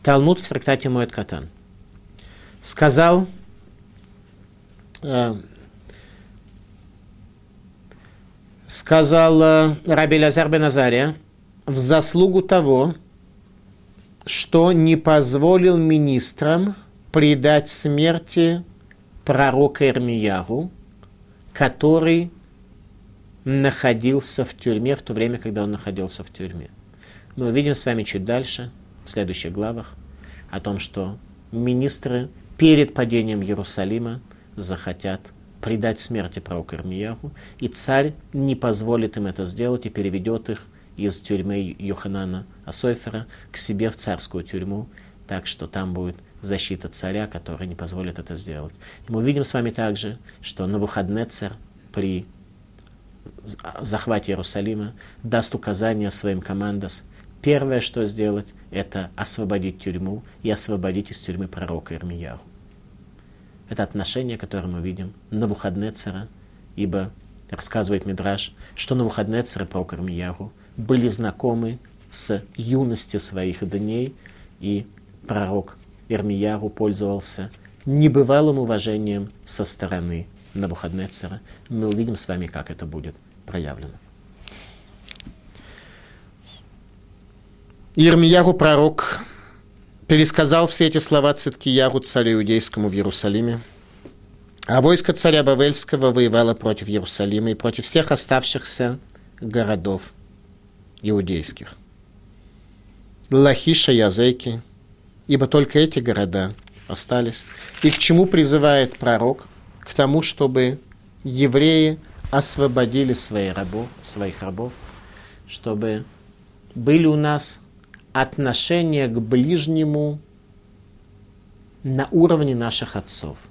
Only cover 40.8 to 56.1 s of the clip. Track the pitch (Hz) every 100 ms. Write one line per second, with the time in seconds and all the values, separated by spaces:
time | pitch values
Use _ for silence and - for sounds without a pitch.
40.8 | - - 101 95 - 101 95 101 92 -
41.8 | 98 95 98 98 95 92 - - - -
42.8 | 127 120 - 110 113 - - - - 104
43.8 | 113 - - 87 - 90 87 95 92 101
44.8 | 120 - - - - 95 - - 82 101
45.8 | 92 87 90 87 - - 101 98 - 92
46.8 | - - 92 101 107 87 - 78 92 87
47.8 | 87 90 90 85 80 82 90 73 78 -
48.8 | - - - 113 123 143 135 127 117 113
49.8 | 110 101 107 117 - - - - 92 104
50.8 | 104 - 92 104 117 - 101 110 - -
51.8 | - - 98 90 92 - - _ _ -
52.8 | - - - - - - 104 - - -
53.8 | 107 107 - 107 107 95 90 101 101 107
54.8 | 104 - - - 117 117 113 - - 98
55.8 | 113 110 101